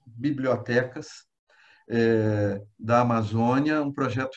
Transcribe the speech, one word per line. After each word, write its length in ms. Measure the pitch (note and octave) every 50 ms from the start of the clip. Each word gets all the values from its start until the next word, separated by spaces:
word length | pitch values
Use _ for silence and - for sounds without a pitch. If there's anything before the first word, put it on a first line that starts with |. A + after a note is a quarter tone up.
| _
bibliotecas, 1200 | A#2 A2 A#2 B2 D3 C#3 B2+ C3 C3 A#2+ G#2+ - - A#2+ A#2+ B2 - - D3+ - - - - - _ _ _ _ _ _ _ _ _ _ _ _ -
é, 720 | A2+ A#2 A#2 A2+ A2+ A2 G#2+ G#2+ G#2+ G#2 G#2 G2+ G2 G2+ - - _ -
da 220 | - A2 A#2 A#2+
Amazônia, 840 | B2 A#2+ A#2 A2+ G#2+ G2 G#2+ A2+ A#2 A#2+ B2+ C3+ D3 D3+ D#3 D3+
um 80 | D3 C#3
projeto 460 | C#3 C#3 C3+ B2 G#2+ C3 C3 C3+ -